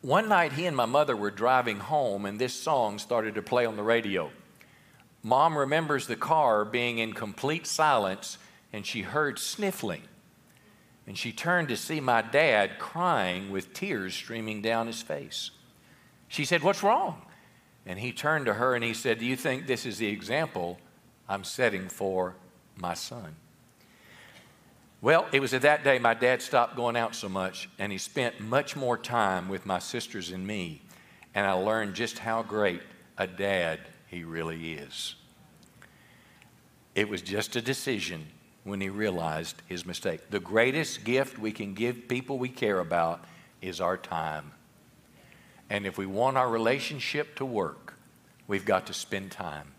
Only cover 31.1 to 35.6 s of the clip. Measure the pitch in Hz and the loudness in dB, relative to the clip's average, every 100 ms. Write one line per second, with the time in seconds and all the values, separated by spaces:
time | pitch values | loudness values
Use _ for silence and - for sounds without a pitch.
31.1 | - - 101 98 92 98 110 104 92 117 | -20 -6 0 2 2 2 0 0 -4 -4
32.1 | - 113 113 113 107 101 87 - - - | -4 -4 -2 -2 2 2 0 -10 -20 -20
33.1 | - 95 90 101 95 85 80 - - - | -6 -6 -2 0 0 0 -2 -10 -20 -14
34.1 | 87 82 82 80 82 82 80 82 - - | -12 -8 -6 -6 -6 -8 -10 -10 -10 -10
35.1 | - - _ - - | -10 -20 _ -20 -20